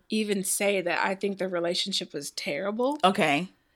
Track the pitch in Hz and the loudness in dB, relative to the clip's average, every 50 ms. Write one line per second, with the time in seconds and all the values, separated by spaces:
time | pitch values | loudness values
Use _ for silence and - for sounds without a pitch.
0 | _ - 220 214 214 208 202 196 185 - - - 208 202 202 190 170 170 160 - | _ -2 -2 0 0 0 0 0 0 0 0 2 2 2 2 2 0 0 0 2
1 | - 196 190 190 - 202 196 196 208 190 180 170 170 175 185 - - 196 190 - | 0 0 0 0 -2 -2 -2 -2 -2 -2 -2 0 0 0 0 0 -2 -2 -2 -4
2 | 180 - - 147 147 - - - - - 143 139 190 196 214 226 247 269 302 302 | -4 -6 -8 -10 -10 -8 -10 -8 -6 -4 -4 -4 -4 -4 -2 0 0 0 2 2
3 | - 185 196 208 170 156 143 147 180 - - _ _ _ _ | 2 2 4 4 4 4 2 2 0 -4 -8 _ _ _ _